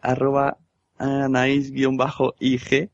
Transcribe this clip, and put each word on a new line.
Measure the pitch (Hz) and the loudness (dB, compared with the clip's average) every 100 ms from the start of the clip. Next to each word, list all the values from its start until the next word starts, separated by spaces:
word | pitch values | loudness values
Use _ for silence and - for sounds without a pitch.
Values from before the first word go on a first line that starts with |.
arroba | - 127 135 139 139 - _ _ _ _ | -4 0 0 0 -2 -4 _ _ _ _
Anaís | 135 139 135 131 127 139 139 | -4 -2 0 2 2 2 -2
guion | 135 135 131 | -2 0 2
bajo | 131 - 131 - | -2 0 -2 0
I | 131 127 | -2 -2
G. | - 135 180 | 0 0 -2